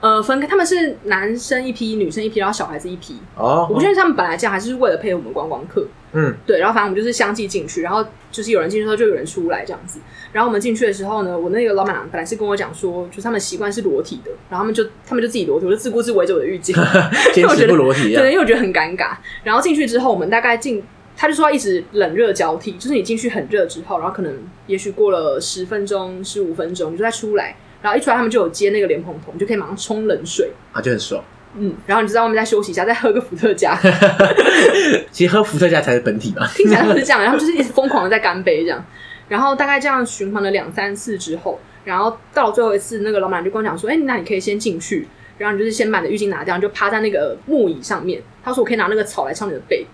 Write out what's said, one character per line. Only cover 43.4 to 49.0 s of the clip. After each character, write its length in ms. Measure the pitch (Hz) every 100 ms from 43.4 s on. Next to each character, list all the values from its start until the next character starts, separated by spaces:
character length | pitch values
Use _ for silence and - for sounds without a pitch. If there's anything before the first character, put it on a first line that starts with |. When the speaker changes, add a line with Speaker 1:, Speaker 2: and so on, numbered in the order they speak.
Speaker 1:
就 60 | 180
跟 80 | 220
我 40 | 214
讲 100 | 170
说 120 | 214
：“哎， 40 | 320
那 120 | 277 240
你 80 |
可 100 | 165
以 60 | 196
先 180 | 190 208
进 200 | 220 165
去， 260 | - 180 - - - -
然 120 | 208
后 60 | 202
你 20 |
就 60 |
是 60 | 226
先 200 | 214 220
把 100 | 208
你 60 | 165
的 60 |
浴 40 | 208
巾 120 | 202
拿 140 | 160
掉， 120 | 160 180
你 60 |
就 60 | 202
趴 180 | - 202
在 120 | 220
那 100 | 214
个 260 | 196 147 113 -
木 220 | 294 196
椅 120 | 147
上 220 | - 185
面。” 180 | 170 170 - -
他 100 | -
说 100 | 254
：“我 20 | 226
可 60 |
以 20 | 226
拿 100 | 180
那 80 |
个 100 | 214